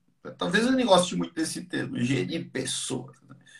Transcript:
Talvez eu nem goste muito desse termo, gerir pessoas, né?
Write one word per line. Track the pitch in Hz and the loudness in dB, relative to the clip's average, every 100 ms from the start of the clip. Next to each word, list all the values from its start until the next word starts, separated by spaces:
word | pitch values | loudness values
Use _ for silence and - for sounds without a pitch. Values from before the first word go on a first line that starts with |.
| _ _ - - | _ _ -18 -6
Talvez | 180 202 240 | 0 2 4
eu | |
nem | 262 220 | 4 6
goste | 180 180 175 | 6 6 -2
muito | 165 | -4
desse | 165 160 170 | -4 -4 -6
termo, | - 143 - 127 | -6 -6 -4 -2
gerir | 120 135 - 165 - | 0 0 -2 -4 -6
pessoas, | 135 - - - - - - - | -6 -6 -6 -6 -8 -8 -18 -20
né? | - - - | -20 -20 -20